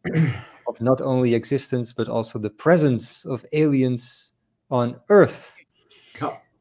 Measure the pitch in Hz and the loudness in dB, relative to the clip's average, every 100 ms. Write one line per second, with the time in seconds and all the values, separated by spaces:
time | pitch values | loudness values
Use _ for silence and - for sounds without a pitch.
0 | - 160 143 - - - - - 117 131 | -4 0 0 -2 -10 -14 -10 -4 0 0
1 | 135 127 123 117 - 139 - 123 117 - | 0 0 2 0 0 -4 -4 -6 -6 -6
2 | 113 117 110 110 104 - 156 175 147 117 | -4 -4 -4 -6 -10 -2 2 4 4 0
3 | - - 165 127 - 151 156 139 127 123 | -4 -12 -10 -10 -6 0 2 2 0 -2
4 | - - - _ _ _ - 127 120 123 | -8 -16 -20 _ _ _ -4 -2 -2 -4
5 | - 202 160 - - - _ _ _ _ | 4 6 6 2 -18 -20 _ _ _ _
6 | _ - 147 - _ _ | _ -12 -10 -10 _ _